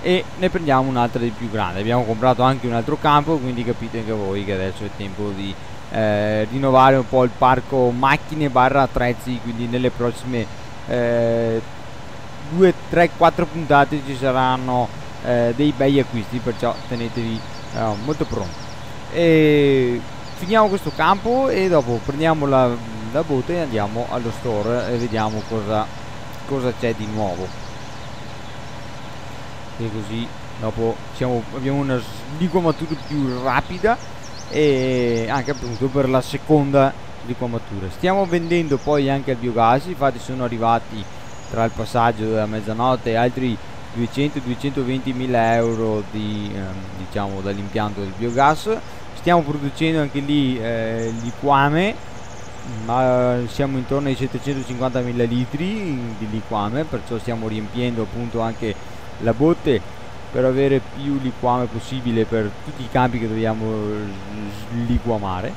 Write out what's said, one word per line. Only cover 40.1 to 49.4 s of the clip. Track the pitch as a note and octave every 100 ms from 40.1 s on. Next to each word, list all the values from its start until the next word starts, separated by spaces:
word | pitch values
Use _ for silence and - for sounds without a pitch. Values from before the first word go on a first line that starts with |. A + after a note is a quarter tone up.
| B2
sono | - C3
arrivati | B2 A2+ A#2 A#2 - A2 G2 - - - -
tra | A2+
il | A2+
passaggio | A2 A2+ B2 A#2 G#2+ G#2+
della | A2 G#2+
mezzanotte | A2 G#2 A2 B2 B2+ G#2+ A2+
altri | B2 B2+ B2+ G#2 - - -
duecento, | A#2 A#2 B2+ C#3+ C#3+
duecentoventi | B2 B2 C#3 C#3 B2 C3 B2+
mila | B2+ B2+ A#2+ A2+ A#2
euro | A#2 A2+ A2 G#2+ G2
di, | G#2+ G#2 G#2 G#2
ehm, | G2+ F#2+ F#2+ F#2+ F#2+ F#2
diciamo, | G#2 G2+ G2
dall'impianto | F#2+ G2+ G2+ G#2 G#2+ G2+
del | G2 F#2+
biogas. | A#2 A#2+ C#3 D#3 G#3 A3 - - - -
Stiamo | - F3